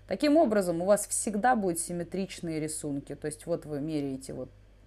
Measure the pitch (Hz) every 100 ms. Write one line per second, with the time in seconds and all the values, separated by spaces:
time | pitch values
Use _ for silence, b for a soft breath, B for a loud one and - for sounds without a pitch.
0 | - 202 294 302 294 208 180 170 185 202
1 | - - - 208 247 247 190 170 - 175
2 | 170 180 190 - 170 156 151 - 151 143
3 | - 143 151 151 - 165 147 147 151 156
4 | 139 131 - 135 127 - - -